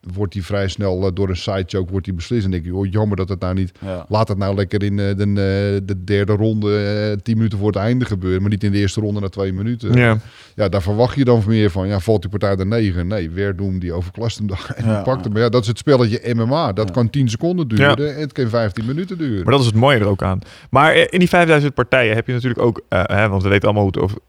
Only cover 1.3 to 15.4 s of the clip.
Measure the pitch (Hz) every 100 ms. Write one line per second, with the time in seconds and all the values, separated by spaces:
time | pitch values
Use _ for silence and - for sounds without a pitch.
1.3 | 90 - 98 92 98 90 95 92 90 -
2.3 | 120 95 90 82 90 98 98 104 98 92
3.3 | 95 92 92 92 _ 98 90 78 107 110
4.3 | 98 98 98 95 107 101 101 101 98 104
5.3 | 101 98 98 101 101 98 98 90 101 101
6.3 | 104 110 110 104 104 101 104 107 104 107
7.3 | 110 113 101 104 98 104 127 117 101 92
8.3 | 92 101 104 104 101 101 - 107 104 98
9.3 | 98 98 92 107 120 113 123 120 110 -
10.3 | - - - 101 98 87 104 123 143 123
11.3 | 117 101 110 104 92 95 101 101 107 90
12.3 | 98 101 98 95 117 107 87 87 104 82
13.3 | 87 101 92 98 92 87 85 87 - 117
14.3 | - 107 95 - - 117 107 98 131 95
15.3 | 104